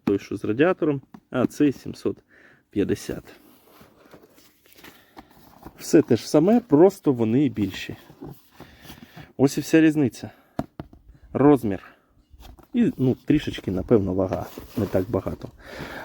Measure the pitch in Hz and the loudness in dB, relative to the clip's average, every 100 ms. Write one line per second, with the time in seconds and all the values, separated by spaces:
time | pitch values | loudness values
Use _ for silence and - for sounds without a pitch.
0 | - 98 - 98 104 117 170 185 156 139 | -2 -2 -4 -8 -6 0 0 0 -2 -4
1 | - - _ 127 117 - 147 - - - | -10 -20 _ -2 -2 2 0 0 -12 -8
2 | 104 - _ _ - _ _ 104 92 - | -8 -8 _ _ -20 _ _ -4 -2 -4
3 | - - - - _ _ _ _ - _ | -6 -12 -14 -20 _ _ _ _ -20 _
4 | _ - _ _ _ _ _ - - - | _ -20 _ _ _ _ _ -20 -20 -20
5 | _ - _ _ - _ - - - 160 | _ -20 _ _ -20 _ -20 -16 2 2
6 | - 113 - 151 180 233 - 143 190 - | 4 0 2 2 4 2 2 4 4 4
7 | 151 123 110 123 143 110 98 - - - | -2 0 0 2 0 -2 -4 -4 -14 -16
8 | - - - - _ - - - - - | -20 -20 -20 -20 _ -20 -20 -20 -20 -20
9 | - - - - 139 - 143 160 160 151 | -20 -20 -16 0 0 0 2 4 4 4
10 | 123 - 113 - _ - - - - - | -2 -4 -14 -18 _ -14 -14 -18 -20 -20
11 | - - - 117 143 135 113 92 - _ | -20 -20 -8 2 4 4 2 -6 -10 _
12 | _ _ _ - - - _ 247 190 - | _ _ _ -20 -20 -20 _ 0 0 2
13 | 131 - - 151 - - - 92 - 117 | 0 0 0 -2 -2 -8 -6 -6 2 2
14 | 95 92 95 85 - - - - 98 95 | 2 -2 -2 -4 -8 -14 -10 -6 -2 -2
15 | 95 98 - 82 - - - - - - | -2 -4 -4 -10 -14 -18 -20 -16 -14 -16